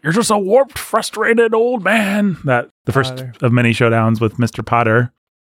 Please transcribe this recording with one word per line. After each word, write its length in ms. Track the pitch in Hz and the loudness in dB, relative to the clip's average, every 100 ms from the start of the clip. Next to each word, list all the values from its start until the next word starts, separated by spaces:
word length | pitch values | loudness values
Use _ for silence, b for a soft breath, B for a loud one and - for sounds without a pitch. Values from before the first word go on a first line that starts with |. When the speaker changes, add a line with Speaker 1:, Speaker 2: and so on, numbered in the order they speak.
Speaker 1:
"You're 100 | 147 | -2
just 180 | 190 226 | -2 0
a 60 | 208 | -2
warped, 420 | 190 247 277 - | 2 2 2 -6
frustrated 760 | - 220 - 214 214 233 226 | -4 -4 -4 -4 0 2 2
old 300 | 220 240 247 | 2 0 0
man." 540 | 180 220 196 208 208 156 139 | 0 0 0 0 -2 -2 -2
That, 240 | 123 - _ - | -2 -2 _ -2
the 60 | |
first 200 | 131 131 | -2 -2
Speaker 2:
Father. 220 | 127 131 - | -6 -14 -4
Speaker 1:
of 100 | 127 | 0
many 200 | 120 117 | 2 2
showdowns 480 | 113 120 113 113 110 | 2 2 2 2 0
with 200 | 113 - | -2 -2
Mister 240 | 117 - | -4 -4
Potter. 500 | 110 117 113 117 123 _ _ _ | -2 0 2 2 0 _ _ _